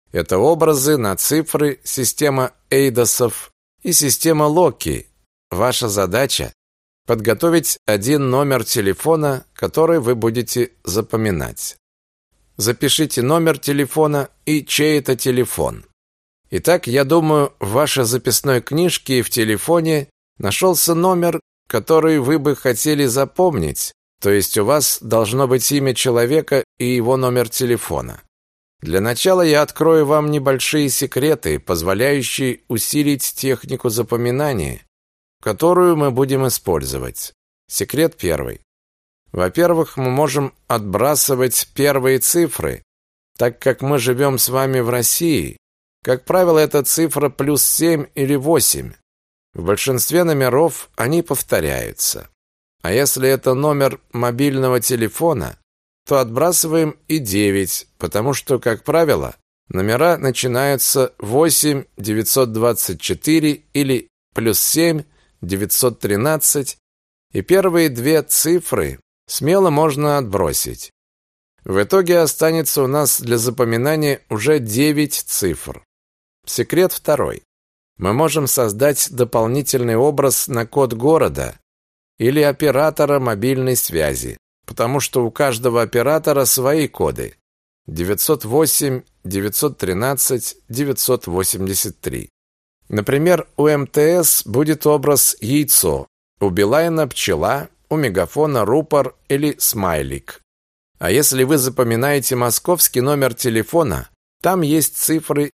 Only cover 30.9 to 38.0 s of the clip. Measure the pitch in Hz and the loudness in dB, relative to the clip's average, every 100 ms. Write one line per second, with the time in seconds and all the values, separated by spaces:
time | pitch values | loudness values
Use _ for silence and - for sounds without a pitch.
30.9 | - 131 - 147 147 - 71 - 90 82 | -2 -2 -2 0 0 -2 -4 -2 -2 0
31.9 | 98 131 143 117 - 135 117 _ 117 - | 0 0 0 -2 -4 -4 -4 _ -6 -2
32.9 | 151 147 143 - - 135 127 - 131 123 | 0 0 0 -4 -6 -4 -4 -4 -4 -2
33.9 | 110 113 120 120 127 147 120 73 60 _ | -2 -2 -2 -2 -2 -2 -2 -6 -8 _
34.9 | _ _ _ _ _ - 104 165 180 180 | _ _ _ _ _ -6 0 2 4 4
35.9 | 165 143 120 135 135 131 - - 82 67 | 4 0 0 0 0 0 -2 -2 -2 -2
36.9 | 67 64 - - _ _ _ _ - 101 | -8 -8 -10 -14 _ _ _ _ -8 -4
37.9 | 127 | 0